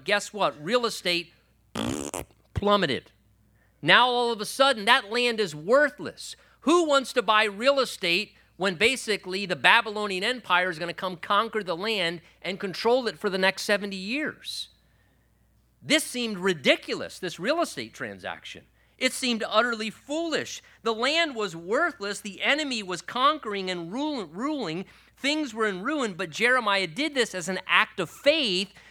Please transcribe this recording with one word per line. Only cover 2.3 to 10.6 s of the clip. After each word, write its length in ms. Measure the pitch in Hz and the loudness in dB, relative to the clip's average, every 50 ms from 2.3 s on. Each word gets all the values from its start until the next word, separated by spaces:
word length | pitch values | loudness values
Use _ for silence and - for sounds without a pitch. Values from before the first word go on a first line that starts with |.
| _ _ _ _ - | _ _ _ _ -6
plummeted. 580 | - 202 202 208 208 185 143 123 90 - - _ _ _ _ _ _ _ _ _ _ _ _ _ _ - | 0 2 4 4 4 4 2 0 -2 -6 -10 _ _ _ _ _ _ _ _ _ _ _ _ _ _ 4
Now, 260 | 151 185 214 247 254 | 8 8 8 8 6
all 220 | 247 240 247 233 | 4 2 0 0
of 100 | 233 202 | 0 -2
a 60 | 208 | -4
sudden, 380 | - - - 269 277 262 220 196 | -4 2 4 4 4 4 2 4
that 260 | 220 247 269 208 196 | 4 4 4 4 0
land 300 | 220 247 247 240 233 208 | -2 0 0 0 0 0
is 140 | 214 170 147 | -2 -4 -4
worthless. 840 | 151 151 180 240 285 294 269 - - 165 110 - - - - - - _ _ _ _ | -6 0 4 4 4 4 4 0 -4 -10 -10 -10 -12 -14 -16 -16 -16 _ _ _ _
Who 260 | - 262 330 359 339 | 0 2 4 4 4
wants 260 | 302 277 277 262 - - | 4 4 2 2 0 -2
to 80 | 254 202 | -2 2
buy 220 | 190 214 214 220 | 4 4 4 4
real 360 | 214 196 196 233 269 285 277 | 2 0 0 2 2 4 4
estate 560 | 247 - - - - 175 170 190 214 - _ _ _ _ _ | 2 -2 -2 -4 0 0 0 0 0 -4 _ _ _ _ _
when 200 | - 175 196 185 | -2 -2 0 2
basically 680 | 147 208 240 262 - - 220 202 185 - 185 180 196 202 | 2 2 2 2 0 -2 -2 -4 -4 -4 -4 -4 -4 -2
the 120 | 175 180 | -4 -2
Babylonian 640 | 139 120 180 202 233 226 226 208 208 208 202 190 180 196 | 2 6 6 6 6 4 2 -4 -4 -2 -2 -2 -2 -2
Empire 480 | 233 254 247 - - 180 175 | -2 -2 -4 0 2 2 4